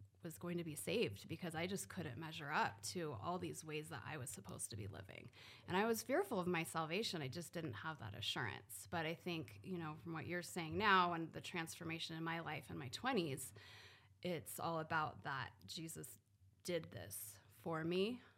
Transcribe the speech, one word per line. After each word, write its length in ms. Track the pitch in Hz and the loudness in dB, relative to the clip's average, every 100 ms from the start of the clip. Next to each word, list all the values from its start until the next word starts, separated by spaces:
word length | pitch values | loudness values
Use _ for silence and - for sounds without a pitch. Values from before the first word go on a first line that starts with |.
| - - | -20 -10
was 140 | 170 160 | -10 -6
going 220 | 175 175 | -2 -2
to 60 | |
be 100 | 170 143 | -2 -2
saved 500 | - 196 165 101 - | 0 2 2 0 -8
because 260 | 165 180 | -6 -4
I 120 | 165 180 | -2 0
just 220 | 196 - | -2 -4
couldn't 300 | - 156 120 | -6 -6 -4
measure 340 | 160 160 147 | -6 -6 0
up 260 | 160 226 - - | 2 2 0 -4
to 240 | 180 156 127 | -2 -2 -2
all 140 | 160 180 | -2 0
these 260 | 175 151 | -2 -4
ways 240 | 156 151 156 | -4 -4 -4
that 140 | 160 - | -6 -6
I 80 | 147 | -4
was 100 | 123 | -4
supposed 420 | - - 117 - | -6 -6 -4 -4
to 60 | 101 | -4
be 100 | 98 | -6
living. 420 | - 95 - - - - - - | -6 -10 -12 -12 -14 -16 -12 2
And 100 | 180 | 4
I 100 | 226 | 6
was 160 | 226 | 4
fearful 360 | - 285 403 208 | 4 4 6 4
of 80 | 180 | 4
my 160 | 175 | 4
salvation. 580 | 165 165 160 175 226 175 | 2 0 2 2 2 0
I 60 | 139 | 0
just 240 | 170 170 | -2 -4
didn't 180 | 170 160 | -2 -2
have 260 | 104 160 151 | -2 -4 -4
that 140 | 110 - | -6 -4
assurance. 680 | 98 - 117 67 - - - | 0 2 2 0 -6 -10 -2
But 160 | 175 156 | 0 2
I 80 | 165 | 0
think, 340 | 180 165 - - | 0 -2 -2 -8
you 140 | - 185 | -4 -2
know, 160 | 156 156 | -2 -4
from 80 | 170 | -4
what 140 | 160 143 | -4 -2
you're 160 | 175 | -2
saying 340 | 170 - 160 170 | -2 -2 0 6
now 360 | 214 190 175 | 10 10 10
and 180 | 170 165 | 6 0
the 80 | 156 | -4
transformation 760 | - 180 165 - 165 165 160 160 | -4 -2 -2 -4 -4 -2 -4 -2
in 60 | |
my 180 | 165 165 | 0 0
life 240 | 160 147 - | -2 -4 -4
in 80 | 170 | -6
my 100 | 131 | -6
twenties, 640 | - 247 247 165 135 - - - - - - - - | -2 2 4 4 0 -6 -10 -16 -16 -16 -20 -20 -6
it's 380 | 180 165 - - | -2 -2 -2 -2
all 200 | 160 165 | 0 0
about 440 | 160 165 151 - | 2 2 2 -2
that 260 | - 135 - - - | -4 -2 -2 -6 -8
Jesus 400 | - 160 156 151 - _ _ - - | -6 -6 -6 -8 -12 _ _ -20 -10
did 220 | - 170 165 | 0 0 0
this 240 | - 85 - - - - - | -8 -8 -8 -8 -12 -18 -8
for 220 | - 160 | -2 0
me. 360 | 165 180 202 247 - | 4 4 4 2 -8